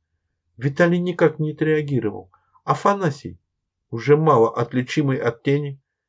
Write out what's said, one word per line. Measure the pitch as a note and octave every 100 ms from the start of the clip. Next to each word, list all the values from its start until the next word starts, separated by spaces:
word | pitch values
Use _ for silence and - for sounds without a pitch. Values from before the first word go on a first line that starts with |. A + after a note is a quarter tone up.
| _ _ _ _ _ -
Виталий | C3 C#3 F3 F3
никак | F3+ F3 E3 D#3
не | D#3
отреагировал. | D3+ D#3 D#3 C#3+ C3+ G#2+ G2+ - _ _ _
Афанасий, | - D3 G3+ G3+ F3+ C#3 - F2 _ _ _ _ _
уже | A#2 A2+ D3
мало | D#3+ C3 A2+
отличимый | - A#2 B2+ B2 - C#3+ G#2
от | B2 -
тени, | - C#3+ D3 C#3 _ _